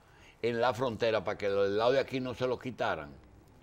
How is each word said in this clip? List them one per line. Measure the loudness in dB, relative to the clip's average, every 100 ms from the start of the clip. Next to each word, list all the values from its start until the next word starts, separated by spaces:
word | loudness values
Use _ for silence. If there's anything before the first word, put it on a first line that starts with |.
| -20 -20 -20 -4
en | -2 2
la | 2
frontera | 2 -2 0 2 2
para | 0 -4
que | 0
los | 2 2
del | 4
lado | 4
de | 4
aquí | 0 -4
no | -6
se | -2 -2
los | -2
quitaran, | -6 -4 -2 -2 -6 -16 -20 -20 -20 -20